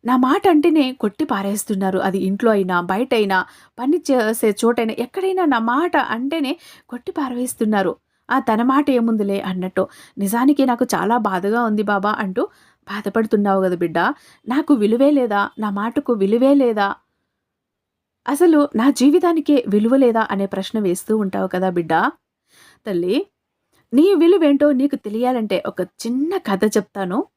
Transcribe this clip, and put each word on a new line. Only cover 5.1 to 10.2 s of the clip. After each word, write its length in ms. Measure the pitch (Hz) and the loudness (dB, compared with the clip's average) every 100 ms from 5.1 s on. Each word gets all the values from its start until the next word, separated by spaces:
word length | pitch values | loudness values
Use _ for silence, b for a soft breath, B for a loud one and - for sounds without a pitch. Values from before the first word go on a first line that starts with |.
| - 381 381 | -4 -2 0
నా 140 | 339 240 | 0 0
మాట 380 | 226 254 349 311 | 0 0 0 0
అంటేనే 640 | 254 226 269 330 262 - B B _ | -2 -4 -4 -4 -4 -6 B B _
కొట్టి 240 | 247 - | -14 -10
పారవేస్తున్నారు. 840 | 349 277 247 247 - 214 214 185 - _ _ - | -8 -6 -6 -8 -4 -2 0 -2 -4 _ _ -4
ఆ 80 | 262 | -2
తన 240 | 254 220 | 0 0
మాట 280 | 247 269 294 | 2 2 2
ఏముందిలే 500 | 254 226 220 202 196 | 0 0 0 -2 -4
అన్నట్టు. 480 | 190 185 185 - - B B | -4 -6 -4 -4 -4 B B
నిజానికి 480 | - | -6